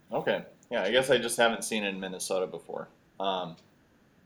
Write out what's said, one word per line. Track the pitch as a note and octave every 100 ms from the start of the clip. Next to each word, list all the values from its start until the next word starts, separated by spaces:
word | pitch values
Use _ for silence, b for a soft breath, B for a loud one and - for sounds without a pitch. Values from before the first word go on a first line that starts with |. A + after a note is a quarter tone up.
| -
Okay. | A#2+ C#3+ F#3 - - -
Yeah, | A#2
I | G2
guess | B2 C3+
I | B2
just | A#2 -
haven't | A#2 A2
seen | - A2
it | G2+
in | F#2+
Minnesota | F#2+ F#2 - F#2 F2+
before. | E2+ - - - _ _ -
Um, | F#2+ F#2 F2+ E2 _ _ _ _ _ _